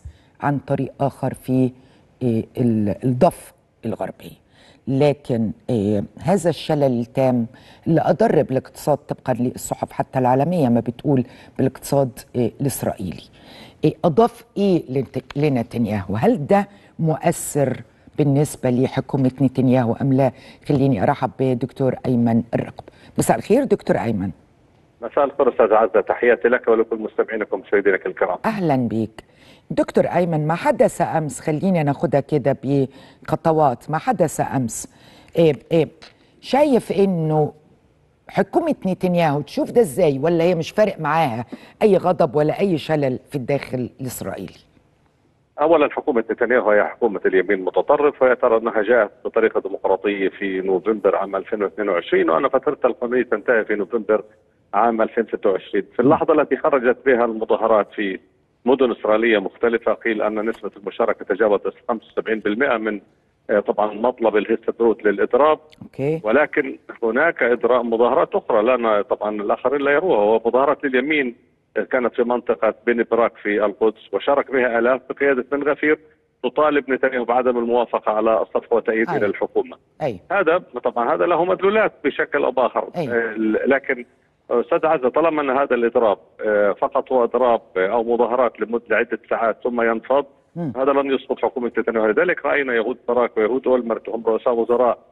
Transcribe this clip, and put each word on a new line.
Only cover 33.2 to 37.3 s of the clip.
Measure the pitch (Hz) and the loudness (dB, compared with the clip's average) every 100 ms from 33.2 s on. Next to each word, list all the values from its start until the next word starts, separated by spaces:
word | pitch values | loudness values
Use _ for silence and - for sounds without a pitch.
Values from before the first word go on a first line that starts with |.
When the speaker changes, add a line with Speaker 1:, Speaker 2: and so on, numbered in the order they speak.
| - 156 165 156 147 120 - | -6 -2 0 2 2 0 -6
Speaker 1:
ما | 156 | -6
حدث | 254 196 160 - - 135 | -4 0 -2 -2 -4 -2
أمس، | 117 - - _ - - - - | -4 -6 -14 _ -20 -20 -6 2
إيه، | 165 135 - | 2 2 -2
إيه، | 165 135 - - _ _ _ | 0 0 -6 -20 _ _ _
شايف | - 269 302 226 - | -2 2 4 2 0
إنه | 175 196 175 156 | 0 0 0 0